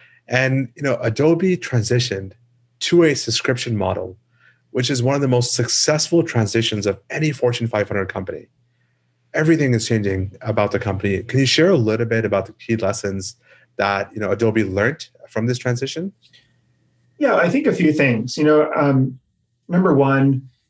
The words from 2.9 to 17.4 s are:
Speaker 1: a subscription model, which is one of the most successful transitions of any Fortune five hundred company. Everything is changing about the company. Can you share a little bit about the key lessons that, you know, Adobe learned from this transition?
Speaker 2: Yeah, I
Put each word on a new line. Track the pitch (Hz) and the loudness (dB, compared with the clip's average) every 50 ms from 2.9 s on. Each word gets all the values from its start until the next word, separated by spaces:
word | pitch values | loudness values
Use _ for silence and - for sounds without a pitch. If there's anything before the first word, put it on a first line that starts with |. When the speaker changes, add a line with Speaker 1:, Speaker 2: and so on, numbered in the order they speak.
| 175 175 165 | 4 4 4
Speaker 1:
a | 156 139 | 4 2
subscription | - - 117 110 - - 135 123 123 - 120 110 | 0 -2 -4 -4 -2 -2 -2 -2 -2 -4 -4 -2
model, | 101 95 92 92 95 92 92 92 - _ _ _ _ _ _ _ _ _ _ | -2 -2 -2 -2 -4 -6 -10 -12 -18 _ _ _ _ _ _ _ _ _ _
which | - 123 120 143 | -4 -4 -2 -2
is | 139 120 | -2 0
one | 120 131 139 | 0 0 0
of | 143 | 0
the | 143 | 2
most | 131 123 123 120 - - | 2 2 2 0 0 -2
successful | - 117 - - - - 151 151 151 - - 170 170 160 | -2 -2 -2 -2 0 2 2 2 0 0 2 2 0 0
transitions | - - 117 107 98 - 113 113 - 110 104 98 | 2 0 0 0 0 0 0 0 0 -2 -2 -2
of | 101 95 - _ - | -4 -4 -4 _ -10
any | - - 156 151 | -6 -4 -2 -4
Fortune | 131 - 127 123 120 - 117 | -2 0 -2 -2 0 -2 -4
five | 110 - 107 101 | -2 -2 -2 -2
hundred | - 101 98 95 92 | -2 -4 -4 -4 -6
company. | - 104 95 98 85 71 - _ _ _ _ _ _ _ _ _ _ _ _ _ _ _ _ _ - | -6 -8 -8 -8 -10 -12 -16 _ _ _ _ _ _ _ _ _ _ _ _ _ _ _ _ _ -4
Everything | 156 156 160 165 156 143 127 120 | 0 2 4 4 4 4 2 2
is | 107 - | 0 0
changing | - 117 107 101 98 95 95 95 98 - - | 0 0 0 0 0 -2 -2 -4 -6 -8 -8
about | - 110 107 110 104 104 | -6 -2 0 0 0 0
the | - 98 | -2 -2
company. | - 104 92 92 - 101 98 92 - | -2 -4 -4 -2 -2 -2 -2 -2 -4
Can | - - 135 | -2 0 0
you | 135 | 2
share | 127 - 156 165 190 | 2 2 2 4 4
a | 190 | 4
little | 135 110 107 110 113 117 | 2 2 0 0 0 -2
bit | 113 117 113 107 | -2 0 -2 0
about | 101 101 98 - | 0 -2 -2 -2
the | - - | -4 -12
key | _ - - 113 | _ -4 -4 -2
lessons | 110 98 98 101 - - 98 95 98 90 - - _ _ _ - _ _ _ _ | 0 0 -2 -2 -2 -4 -6 -6 -6 -8 -10 -14 _ _ _ -20 _ _ _ _
that, | - 98 98 101 98 101 - - | -2 -2 0 0 -2 -4 -6 -6
you | 104 | -6
know, | 110 95 | -4 -2
Adobe | 101 104 117 110 104 113 104 | 0 2 0 2 2 0 -2
learned | 95 95 98 107 131 160 - - - _ _ - - | 0 0 0 0 0 -2 -4 -12 -20 _ _ -20 -8
from | - 110 113 | -6 -4 -2
this | 123 123 | -2 -2
transition? | 123 - 123 120 123 131 - - 160 185 196 - _ _ _ - - _ _ _ _ _ _ _ _ _ _ _ _ _ _ _ | -2 -2 -4 -2 -2 -4 -8 -8 -8 -10 -10 -12 _ _ _ -20 -20 _ _ _ _ _ _ _ _ _ _ _ _ _ _ _
Speaker 2:
Yeah, | - 294 247 202 | -2 0 2 2
I | - | 2